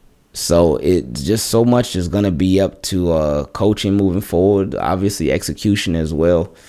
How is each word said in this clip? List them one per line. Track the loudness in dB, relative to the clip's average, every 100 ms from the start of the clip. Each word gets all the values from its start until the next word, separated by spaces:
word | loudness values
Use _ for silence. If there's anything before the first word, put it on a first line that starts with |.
| _ _ _
So | -10 0 2 4 2
it's | 2 0 -2 -6
just | -2 -2 0
so | 2 2
much | 2 0 -4
is | -2
gonna | 0 0
be | 0 2 2
up | 0 -4
to, | -6 -2 0
uh, | 0 0 -2 -4
coaching | -2 0 0 0 2
moving | 2 0
forward, | -2 2 2 2 0 -4
obviously | -4 -2 -2 -2 -2
execution | -2 -4 -4 0 0 0 -2
as | -2
well. | 0 2 2 0 -10